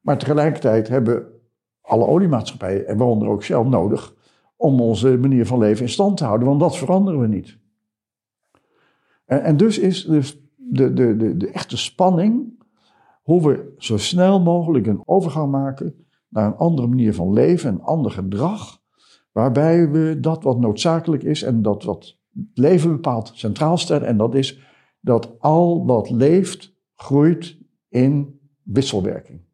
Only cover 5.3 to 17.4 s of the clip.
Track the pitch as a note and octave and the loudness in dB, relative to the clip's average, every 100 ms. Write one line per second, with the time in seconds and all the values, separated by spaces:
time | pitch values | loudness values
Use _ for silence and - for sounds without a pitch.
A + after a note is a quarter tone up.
5.3 | C3 G#2+ B2 G#2+ A2 A#2+ - G3+ F#3 C3+ | 2 0 2 2 0 -2 0 0 0 0
6.3 | G#2+ B2 C#3+ E3 E3+ C#3+ F#3 G3 D3+ A#2 | 0 2 2 0 -2 -2 0 0 0 -2
7.3 | G2 E2+ - _ _ _ _ _ _ _ | -2 -6 -20 _ _ _ _ _ _ _
8.3 | _ _ _ _ _ _ _ _ _ _ | _ _ _ _ _ _ _ _ _ _
9.3 | C3+ A#3+ D3 A3 G#3 F#3 F3+ - D#3 C3 | -2 2 4 4 2 0 -2 0 0 0
10.3 | - _ _ - C3 C3 B2 B2 G#2+ A2 | -10 _ _ -6 0 0 2 2 2 0
11.3 | E3+ - - - A#2 - - F#3 F3+ G3+ | -2 -4 -8 -10 -8 -10 0 2 2 2
12.3 | A#3+ - - _ _ _ _ _ _ - | 0 -4 -16 _ _ _ _ _ _ 0
13.3 | F3 D3+ B2+ - - - G#2+ - F3 F#3 | 2 2 0 -4 -16 -4 -4 -2 2 2
14.3 | G3 F3 F3 E3 D3 G#2+ G2 - F#3 E3+ | 4 2 0 0 0 0 -4 0 0 0
15.3 | C#3+ C#3+ C#3 C#3 C3+ - - _ _ _ | -4 -2 -2 -4 -6 -10 -12 _ _ _
16.3 | A2 G#2+ - E3+ D#3+ A#2+ B2+ A2+ F2 F2 | -2 -2 0 0 0 0 0 0 0 -2
17.3 | G#2 | 2